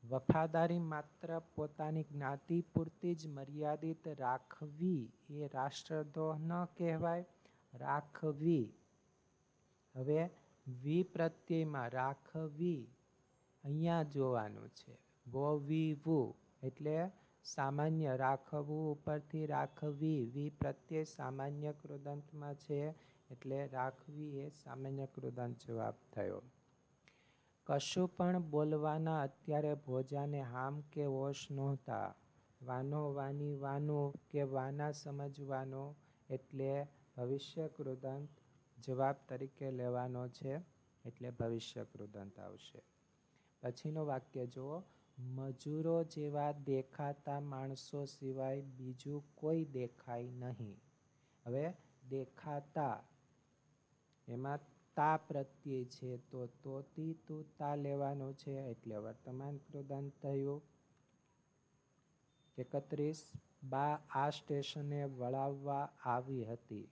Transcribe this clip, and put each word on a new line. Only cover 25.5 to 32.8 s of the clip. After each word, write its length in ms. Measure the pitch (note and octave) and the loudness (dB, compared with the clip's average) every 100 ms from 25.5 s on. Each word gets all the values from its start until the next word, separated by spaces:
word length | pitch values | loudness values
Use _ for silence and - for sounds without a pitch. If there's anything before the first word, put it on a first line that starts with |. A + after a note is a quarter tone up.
| A#2+ - | -4 -6
જવાબ 300 | A2+ A2+ - - | -2 -2 -4 -10
થયો. 300 | - G2 G2 B2+ _ _ _ _ _ - - _ _ _ _ - | -4 -2 -2 -10 _ _ _ _ _ -20 -20 _ _ _ _ 0
કશું 420 | C#3+ - - F3+ | 0 2 0 0
પણ 360 | - F3+ F3+ D#3+ | 2 4 4 2
બોલવાના 720 | D3 D3+ D3+ D3+ D#3 D#3+ D#3+ | 4 4 4 2 2 2 2
અત્યારે 500 | C#3 - - D3 D3+ | 0 -4 0 2 4
ભોજાને 680 | C#3+ C#3+ B2+ C3 C#3+ C#3+ C#3+ | 0 0 0 0 -2 0 -2
હામ 340 | B2+ B2 C3 D3 D3 | -2 -2 -2 -2 -6
કે 140 | D3+ | -2
હોશ 400 | C#3+ C3+ C#3 C#3 - | 0 2 0 -2 -4
નહોતા. 580 | C#3 C#3 C#3 - G#2+ G2 F#2+ - - _ _ | 0 2 0 0 -2 -2 -6 -20 -20 _ _
વાનો, 400 | B2 B2+ | -4 -2